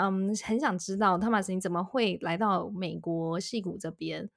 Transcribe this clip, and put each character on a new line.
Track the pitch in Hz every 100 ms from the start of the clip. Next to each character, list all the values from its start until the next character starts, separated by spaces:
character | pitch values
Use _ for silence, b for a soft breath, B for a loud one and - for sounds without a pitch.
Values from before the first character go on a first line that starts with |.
嗯， | 196 190 190 208
很 | - 226
想 | 285 180
知 | - 196
道 | 208 175
Thomas | 220 220 190
你 | 185
怎 | 180
么 | 170
会 | 185 262 220 180
来 | 165 170
到 | 214 185 175
美 | 196 180 165
国 | 170 165 165 170
矽 | 190 233
谷 | 185 170
这 | 160
边， | 165 160 156 190